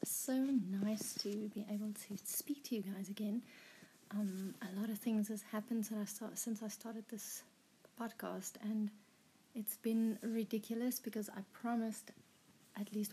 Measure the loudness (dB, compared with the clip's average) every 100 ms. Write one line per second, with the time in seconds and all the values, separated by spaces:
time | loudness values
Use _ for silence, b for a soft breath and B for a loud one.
0 | -2 -2 2 4 6 6 6 2 2 2
1 | 0 -2 0 0 -2 -4 -2 -2 -2 -4
2 | -6 -6 -4 -4 -2 -4 0 0 0 -2
3 | -4 -2 0 0 -2 B B B B B
4 | -4 0 2 2 -2 -4 -4 0 0 0
5 | 2 4 4 0 -2 -4 0 0 2 0
6 | -2 -4 -6 -4 -2 -2 -2 -6 -6 -8
7 | -6 -8 -6 -8 -12 _ -20 -20 -20 -4
8 | -4 -2 -2 -2 -4 -4 0 2 2 -2
9 | B B B B -10 -6 -4 -2 2 6
10 | 6 4 0 2 2 0 0 0 2 0
11 | -2 -2 -4 -6 -10 -6 0 2 2 -2
12 | -8 -18 -20 -20 -20 -20 -14 -6 -4 0
13 | -2